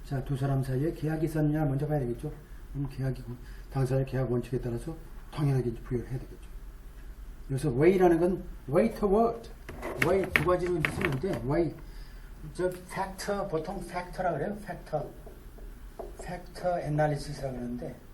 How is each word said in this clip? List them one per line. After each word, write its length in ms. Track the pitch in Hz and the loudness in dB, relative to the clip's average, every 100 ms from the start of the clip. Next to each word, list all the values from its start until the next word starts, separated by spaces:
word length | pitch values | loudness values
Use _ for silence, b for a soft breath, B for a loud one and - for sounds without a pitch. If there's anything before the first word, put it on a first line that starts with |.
자, 200 | - 135 | -4 -4
두 120 | 131 135 | -2 0
사람 280 | 135 135 | 2 2
사이에 300 | 123 127 156 | 2 2 0
계약이 340 | - 151 156 160 | 0 -2 0 0
있었냐 360 | 156 151 151 151 | 4 4 4 2
먼저 220 | 135 147 | 2 2
봐야 120 | 151 | 0
되겠죠. 340 | 120 117 151 - B B - | 0 -2 -6 -8 B B -10
그럼 160 | 139 139 | -4 -4
계약이 320 | - 131 123 | -2 -2 -2
구-, 160 | 117 120 B B B | -8 -12 B B B
당사자 320 | 135 127 135 | 0 4 4
계약 280 | 131 123 123 | 2 0 2
원칙에 280 | 123 117 123 | 0 0 -2
따라서 380 | 123 117 160 160 - - - | -2 -4 -6 -8 -10 -14 -10
당연하게 380 | - 143 131 120 | 0 4 4 2
이제 120 | 113 | -2
부여를 260 | - 123 107 | -2 -2 -2
해야 100 | 131 | -6
되겠죠. 300 | - - - - - - - - - - - - - | -8 -12 -12 -12 -12 -14 -16 -14 -12 -12 -12 -12 -4
여기서 200 | 135 151 | 0 2
way라는 480 | 120 160 190 180 160 | 8 8 10 8 8
건 240 | 180 175 - - - | 6 2 -4 -10 2
way 260 | 151 226 - | 4 4 4
toward, 540 | 208 202 233 - - - - - - - 160 | 4 6 6 2 -8 -14 -12 -8 -8 0 4
way 220 | 190 185 | 4 4
두 120 | - 180 | 2 4
가지로 320 | 180 180 175 | 4 4 2
이제 140 | 143 | 0
쓰는데 380 | - 185 135 196 147 117 | 0 0 0 0 -2 2
way, 300 | 160 160 - B B B B B B 151 | 2 2 0 B B B B B B -12
저 140 | - 185 | -2 -2
factor, 800 | - - 180 190 - - 202 185 | -2 -8 -6 -4 -4 -4 -2 0
보통 300 | 156 156 160 | -2 -2 -6
factor라 540 | - 180 - - 143 | -6 -6 -6 -2 0
그래요. 240 | 143 180 208 | 0 -2 -4
factor, 460 | - 170 - 151 - - - - - - - - - - - - | -8 -10 -4 -4 -4 -10 -14 -14 -16 -14 -14 -12 -14 -12 -12 -10
factor 640 | - 180 - - 175 170 | -10 -10 -10 -2 0 0
analysis라 680 | 143 147 151 143 - 147 135 | 0 4 4 2 -4 -6 -4
그러는데 480 | 123 120 120 - - - | -4 -4 -4 -6 -10 -16